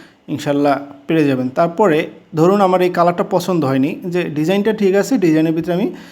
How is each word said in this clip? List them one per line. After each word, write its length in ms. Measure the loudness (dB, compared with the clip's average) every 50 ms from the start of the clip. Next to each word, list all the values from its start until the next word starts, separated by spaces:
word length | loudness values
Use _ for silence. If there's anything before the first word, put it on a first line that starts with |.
| -20 -20 _ _ _ -10
ইনশাল্লাহ 500 | -10 -8 -4 -2 -2 0 2 0 0 -2 -4 -10 -18 -18 -8
পেরে 180 | -2 0 0 2
যাবেন। 240 | 2 0 0 -2 -4
তারপরে 600 | 0 0 0 0 2 0 2 2 2 0 -2 -4 -8 -18 _ _ -2
ধরুন 240 | 2 2 4 4 4
আমার 220 | 2 2 2 2 2
এই 80 | 0
কালারটা 340 | 2 2 2 2 2 0 -2 -2
পছন্দ 340 | -2 -2 -2 0 -2 -2 0
হয়নি, 300 | 0 0 0 0 -2 -2 -6 -10
যে 180 | -6 -4 -4 -4
ডিজাইনটা 500 | -4 -4 -4 -2 0 0 0 0 0 0
ঠিক 220 | 0 0 2 2
আছে, 240 | 2 0 0 0 0
ডিজাইনের 340 | 2 2 2 2 2 0 0
ভিতরে 220 | -2 -2 -4 -2
আমি 160 | -2 -2 -4 -4 -8 -16 -20